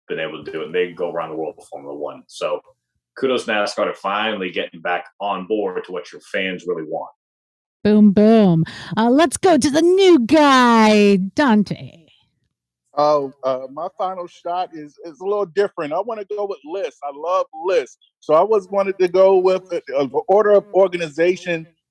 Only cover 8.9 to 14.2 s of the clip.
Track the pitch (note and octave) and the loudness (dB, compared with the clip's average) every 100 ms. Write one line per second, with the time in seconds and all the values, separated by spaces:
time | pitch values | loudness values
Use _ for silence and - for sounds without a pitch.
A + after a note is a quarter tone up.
8.9 | A3 A#3 C4+ E4 - F#4 D4+ D4 D4 E4+ | -2 2 2 2 2 2 2 2 2 2
9.9 | F#4+ F#4 D#4 A3+ D#4 C#4+ C4 A#3+ A3+ G#3+ | 4 6 4 4 4 6 6 6 6 6
10.9 | G#3+ G3+ G3 F#3+ - C#4 G#3+ - - B2+ | 6 4 2 0 0 2 2 0 -6 -14
11.9 | E3 _ _ _ _ _ _ _ _ _ | -20 _ _ _ _ _ _ _ _ _
12.9 | D3 D3 D3 C3+ - C3 C3 C3 D3 F3+ | -2 2 0 -2 -6 -6 -6 -8 -12 -12
13.9 | - F#3 F#3 | -8 -8 -8